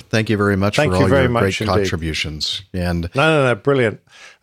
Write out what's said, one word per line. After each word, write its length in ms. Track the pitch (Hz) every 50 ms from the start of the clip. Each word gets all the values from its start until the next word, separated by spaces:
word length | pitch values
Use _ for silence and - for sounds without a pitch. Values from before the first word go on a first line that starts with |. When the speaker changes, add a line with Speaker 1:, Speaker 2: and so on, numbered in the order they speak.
| - _
Speaker 1:
Thank 200 | - 113 110 107
you 60 | 110
very 220 | 98 101 101 101 95
much 180 | 98 101 -
Speaker 2:
Thank 160 | - 151 139
Speaker 1:
for 60 | 92 92
Speaker 2:
you 60 | 95
Speaker 1:
all 40 | 95
Speaker 2:
very 120 | 131 139
Speaker 1:
your 80 | 131 123
Speaker 2:
much 100 | 120 117
Speaker 1:
great 200 | 104 95 95 -
Speaker 2:
indeed. 120 | 110 104 92
Speaker 1:
contributions. 880 | 101 98 92 98 82 80 80 76 - - 80 78 76 - - - - - _ -
And 360 | 92 87 87 87 85 82 85 -
Speaker 2:
No, 60 | 131 151 160 160 147
no, 80 | 135 127
no, 80 | 120
brilliant. 460 | 101 - 143 139 135 120 107 95 - _ _ - - - - - _